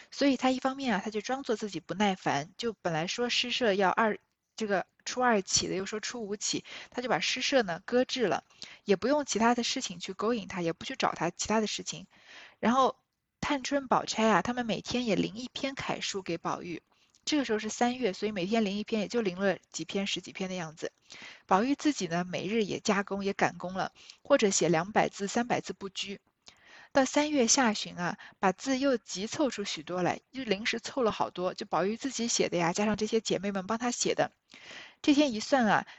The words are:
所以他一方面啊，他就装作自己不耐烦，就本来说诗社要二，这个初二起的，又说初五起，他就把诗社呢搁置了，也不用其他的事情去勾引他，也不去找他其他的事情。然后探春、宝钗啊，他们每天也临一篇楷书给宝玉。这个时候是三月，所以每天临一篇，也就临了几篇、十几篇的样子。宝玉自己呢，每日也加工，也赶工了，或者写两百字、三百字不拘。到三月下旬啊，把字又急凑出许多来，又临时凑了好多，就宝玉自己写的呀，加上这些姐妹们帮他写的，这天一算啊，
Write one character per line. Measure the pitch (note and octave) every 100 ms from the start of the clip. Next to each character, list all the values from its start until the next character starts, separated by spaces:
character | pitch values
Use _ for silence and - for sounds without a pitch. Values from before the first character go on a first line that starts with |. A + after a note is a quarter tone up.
| -
所 | - C#4
以 | B3+
他 | C4
一 | C4
方 | C4 C4+
面 | C4+
啊， | G3
他 | G#3+
就 | G#3+
装 | - C4+
作 | C4+ G#3+
自 | G#3
己 | E3
不 | - F3
耐 | G#3 F#3
烦， | D#3+ C#3 D#3 -
就 | A#3 G#3
本 | F3+
来 | D#3 F3+
说 | - A#3+
诗 | - B3
社 | - A#3
要 | F#3+ F#3
二， | - A3+ G3+ _ _ _ -
这 | G#3+
个 | F#3+ - _ -
初 | B3
二 | B3 G#3+
起 | - - E3+
的， |
又 | E3+ G3
说 | G#3+
初 | - A#3+
五 | G3+ G#3+
起， | - C#3+ - - -
他 | -
就 | B3
把 | E3
诗 | - B3+
社 | B3+ C4+
呢 | G3+ E3+
搁 | - B3 C4
置 | C4 G3+
了， | C3+ - _ - -
也 | - F#3
不 | A#3
用 | D4 C#4
其 | G3+
他 | A3+ A#3+
的 |
事 | A#3 C4+
情 | - F3
去 | -
勾 | F#3+ G#3
引 | A#3+ F#3
他， | F#3+
也 | E3+
不 | E3 -
去 | C4+
找 | E3+
他 | - E3+
其 | - -
他 | A3
的 | G#3+
事 | -
情。 | F#3 D#3+ F#3+ _ - - - _
然 | G#3+
后 | B3+ B3+ - _ _ _ _
探 | - C#4+
春、 | B3 C#4+ C4
宝 | F3+ -
钗 | - A3
啊， | F#3
他 | G#3
们 | B3 A#3
每 | F#3+
天 | - A#3+ A#3+
也 | F3
临 | E3+ G3+
一 | B3
篇 | - C4+
楷 | C#4 - -
书 | - G3
给 | F#3 E3
宝 | F3 C#3
玉。 | F3 D#3+ - _ _ _ -
这 | D4+
个 | A#3+
时 |
候 | G#3+
是 | G#3+
三 | - B3 B3+
月， | A3+
所 | F#3 G#3
以 |
每 | G#3 F3+
天 | A3+
临 | G#3 G3+
一 |
篇， | G#3+ A3
也 | F#3+
就 | A#3+
临 | G3+ F3
了 | G3 E3+ -
几 | -
篇、 | D#3+ G3+ G3+
十 | -
几 | -
篇 | - F#3
的 | F#3
样 | D#3+ D#3
子。 | - - _ - - - -
宝 | F#3+
玉 | B3+
自 | C#4+ D4+
己 | C#4 F3+
呢， | E3+
每 | F3+ E3+ E3+
日 | A3+
也 | F#3+ C#3+
加 | - G3
工， | G3+ G3 G3
也 |
赶 | - C#3+ F3
工 | F3
了， | F#3+ - - - -
或 | - C#4
者 | G#3
写 | - E3
两 | D#3+ F#3+
百 | G#3+ D#3+
字、 | - G3
三 | A#3 A#3+
百 | C#3
字 | -
不 | G3 G3
拘。 | - G3 G3+ _ _ - - - - -
到 | C#4 C4
三 | D4 D4+
月 | D4 A#3
下 | - A#3+
旬 | G#3 F3 F3
啊， | F3 F#3+ - -
把 | F#3+
字 | F#3 C4 C4
又 | C#4 A#3+
急 | - F3+ G#3+
凑 | - C#4
出 | -
许 | G3+ -
多 | C#3+ F3+
来， | E3+ - -
又 | B3+
临 | A#3+ G3 A#3
时 | A#3
凑 | - -
了 | A3+
好 | F#3+ G#2+
多， | - F3+
就 | E3 A3
宝 | D#3+ F#3
玉 | A3+
自 | C4+
己 | - A#3
写 | - -
的 | F3
呀， | E3
加 | F3+ G#3+
上 | G3+
这 | G#3+
些 | A3+
姐 | - F3
妹 | G3
们 | G3 F#3
帮 | A3+
他 | A#3+
写 | A#3+ -
的， | - D3 - _ - - - - _
这 | -
天 | C#4+ D4
一 | G#3+
算 | - C4+ A3
啊， | D#3 -